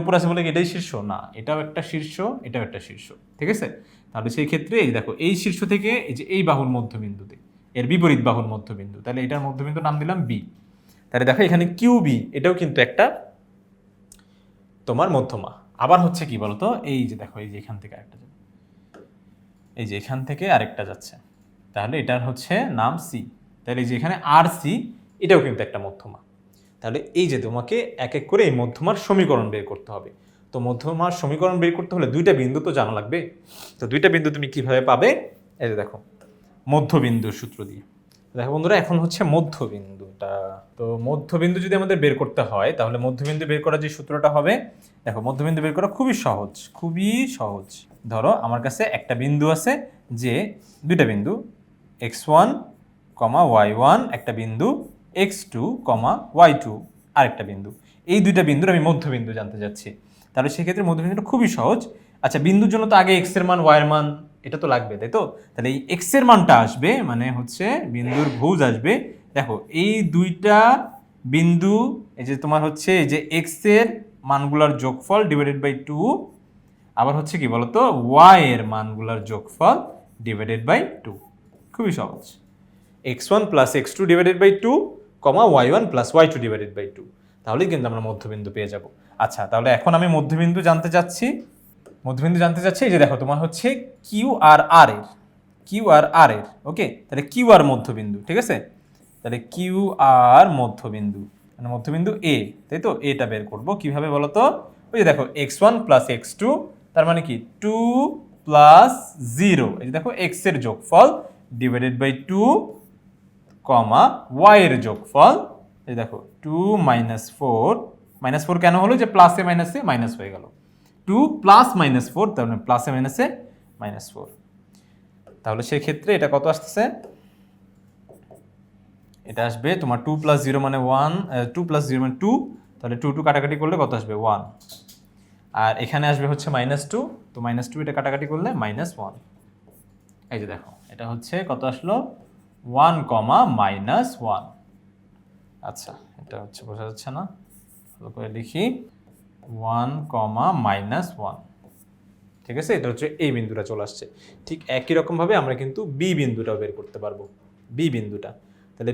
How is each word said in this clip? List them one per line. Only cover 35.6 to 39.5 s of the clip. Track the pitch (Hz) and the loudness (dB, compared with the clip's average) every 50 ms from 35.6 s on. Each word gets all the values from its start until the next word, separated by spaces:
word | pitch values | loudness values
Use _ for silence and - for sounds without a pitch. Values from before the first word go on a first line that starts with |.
| 135 | -6
এই | 117 | -6
যে | 110 104 101 | -4 -6 -8
দেখো, | - - 110 - _ _ _ - - _ _ _ _ _ _ _ 127 143 | -8 -12 -20 -20 _ _ _ -20 -20 _ _ _ _ _ _ _ 0 0
মধ্যবিন্দুর | 151 143 - - 156 131 123 117 117 107 107 101 - | 0 2 2 0 2 2 2 0 -2 -2 -4 -8 -10
সূত্র | - 117 - - 104 98 | -14 -16 -14 -16 -16 -16
দিয়ে। | 101 101 - _ _ _ _ _ _ _ _ _ _ 127 | -16 -20 -20 _ _ _ _ _ _ _ _ _ _ -10
দেখো | 120 131 143 | -8 -6 -6
বন্ধুরা, | 156 160 175 214 190 - | -4 0 2 2 2 2
এখন | - 175 170 165 | 0 0 0 0
হচ্ছে | 170 - - 208 160 147 | -2 -2 -2 0 2 2
মধ্যবিন্দুটা। | 165 160 147 | 0 0 -2